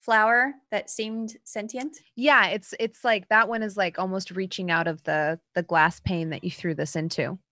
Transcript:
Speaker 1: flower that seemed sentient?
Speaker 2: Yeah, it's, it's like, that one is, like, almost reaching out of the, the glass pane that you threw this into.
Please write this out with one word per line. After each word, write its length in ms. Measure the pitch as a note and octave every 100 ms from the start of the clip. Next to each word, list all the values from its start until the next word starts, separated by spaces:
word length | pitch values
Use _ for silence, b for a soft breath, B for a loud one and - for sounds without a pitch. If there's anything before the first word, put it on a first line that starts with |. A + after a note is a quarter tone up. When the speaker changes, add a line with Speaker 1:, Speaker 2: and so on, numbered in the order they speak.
Speaker 1:
flower 540 | - A3 G#3+ A#3+ C4 C#4 _
that 180 | G#3+ -
seemed 460 | - A3 A3 A3 A3+
sentient? 540 | - - G#3+ B3 C#4 - _ -
Speaker 2:
Yeah, 320 | C4 C#4 F#3+
it's, 260 | G3+ - -
it's 240 | A3+ -
like, 240 | B3 A3 F#3
that 200 | G#3+ A3
one 140 | A3+
is, 140 | A3 G3
like, 240 | F#3 E3+
almost 320 | F#3 F#3+ F#3+
reaching 360 | F3+ F#3 - F3+
out 200 | E3 E3
of 160 | D#3
the, 340 | - D3+ D3+ E3 _
the 80 | -
glass 380 | E3+ E3 D#3+ -
pane 300 | - F3 D#3+
that 120 | D3+
you 80 | F#3
threw 240 | - F3+
this 220 | D#3 D3+ E3
into. 420 | D#3+ - C3+ F#3 _